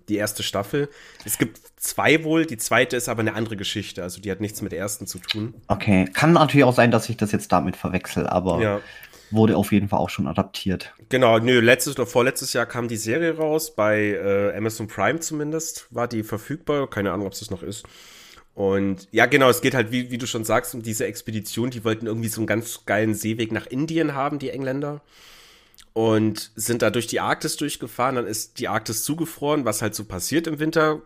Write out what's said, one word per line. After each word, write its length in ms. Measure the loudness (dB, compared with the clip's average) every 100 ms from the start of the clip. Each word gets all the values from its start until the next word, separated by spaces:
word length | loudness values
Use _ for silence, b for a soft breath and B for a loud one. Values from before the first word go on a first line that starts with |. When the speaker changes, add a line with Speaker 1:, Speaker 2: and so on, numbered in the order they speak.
| -4
Speaker 1:
die 60 | -2
erste 260 | -2 -4
Staffel. 480 | -4 -4 -2 -2 -4 B B B
Es 140 | -6 -2
gibt 220 | -2 -6 -20 -10
zwei 460 | -6 0 4 4
wohl, 240 | 4 0 0
die 100 | -4
zweite 380 | 0 2 2 0
ist 140 | -2
aber 100 | -2
eine 140 | -2 -2
andere 220 | -4 -6
Geschichte. 440 | -6 -6 -8 -8
Also 180 | -10 -8
die 120 | -6
hat 100 | -4
nichts 200 | -6 -6
mit 80 | -8
der 80 | -6
ersten 260 | -6 -6 -10
zu 140 | -10
tun. 340 | -8 -6 -6 -8 -8
Speaker 2:
Okay, 380 | -2 4 4 4
kann 200 | 4 6
natürlich 300 | 8 8 8
auch 100 | 8
sein, 160 | 8 6
dass 200 | 4 2
ich 80 | -2
das 140 | 0
jetzt 200 | 0 2
damit 240 | 2 2 -4
verwechsel, 500 | -4 -4 -4 -4 0
aber 340 | 0 0 0
Speaker 1:
Ja. 200 | 0 -2 B B B B -2
Speaker 2:
wurde 260 | 4 6 4
auf 160 | 2
jeden 160 | 2 2
Fall 120 | 0
auch 100 | -2
schon 160 | -2 -2
adaptiert. 680 | -2 -4 -4 -4 -4 -6 -20 -2
Speaker 1:
Genau, 280 | 4 6 6
nö, 220 | 6 6
letztes 340 | 6 4 2 -4
oder 120 | 0
vorletztes 460 | 2 2 0 -4
Jahr 120 | -4 -4
kam 220 | -4 -6
die 100 | -4
Serie 400 | -2 0 0 -2
raus, 380 | 0 -2 -2 0
bei, 240 | 2 2 2
äh, 440 | 0 0 0 0 -2
Amazon 300 | -4 -4 -8
Prime 320 | -2 0 0
zumindest, 680 | -4 -6 -4 -4 -6 -10 -10
war 160 | -6 -4
die 160 | -4
verfügbar. 680 | -4 -6 -6 -6 -2 -2 -2
Keine 220 | -2 -2
Ahnung, 160 | -2 -4
ob 60 |
es 60 | -8
das 120 | -10
noch 100 | -10
ist. 220 | -10 -12 B B B B B B _ -2
Und 520 | 0 2 0 -2 -2
ja, 160 | 2 4
genau, 220 | 6 6
es 120 | 6
geht 140 | 2 0
halt, 160 | 0
wie, 180 | -2 -4
wie 80 | -6
du 80 | -6
schon 180 | -4
sagst, 300 | 0 0 -2
um 80 | -8
diese 240 | -6 -4 -4
Expedition. 640 | -6 -8 -8 -6 -4 -4
Die 140 | -2
wollten 240 | -2 -2 -2
irgendwie 220 | -4 -4
so 120 | -4
einen 60 | -2
ganz 380 | -2 -4 -8 -2
geilen 260 | 2 2
Seeweg 380 | 0 -2 -2 -2
nach 160 | -4 -4
Indien 480 | -4 -2 0 0 -2
haben, 240 | -4 -4
die 100 | -6
Engländer. 520 | -6 -4 -4 -6 -8 b b b b b b b b -8
Und 580 | 0 2 4 2 -2 -8 -8
sind 260 | -4 0
da 80 | 2
durch 160 | 0 -2
die 120 | -2
Arktis 360 | 0 -2 -4 -4
durchgefahren. 580 | -6 -6 -8 -2 -2 0
Dann 100 | -4
ist 340 | -6 -8 -8
die 80 | -4
Arktis 360 | -2 -4 -4
zugefroren, 600 | -4 -4 -6 -4 -2 0 0
was 160 | -2
halt 120 | -2
so 120 | -4 -8
passiert 420 | -8 -2 -2 -2
im 120 | -2
Winter. 420 | -2 0 0 -2